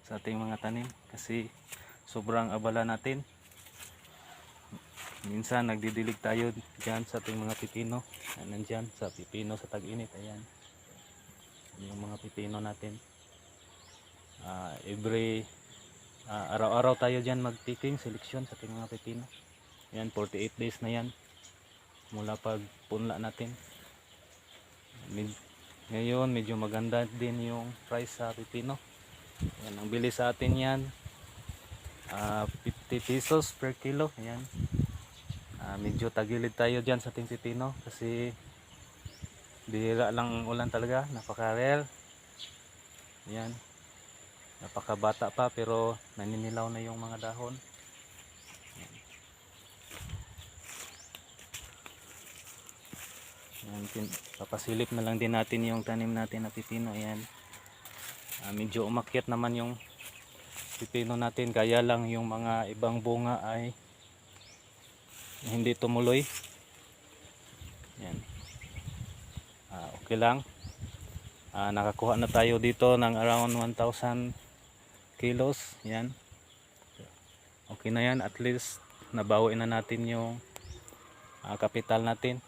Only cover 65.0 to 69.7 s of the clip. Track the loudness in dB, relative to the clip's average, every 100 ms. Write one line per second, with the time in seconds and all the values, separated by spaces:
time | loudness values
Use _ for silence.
65 | -20 -18 -16 -10 -2 2 4 4 4 6
66 | 8 6 4 -4 -10 -16 -20 -20 -20 -20
67 | -20 -20 -20 -20 -20 -16 -16 -16 -18 -14
68 | -8 -8 -8 -14 -14 -14 -14 -12 -12 -10
69 | -12 -12 -14 -16 -16 -20 -14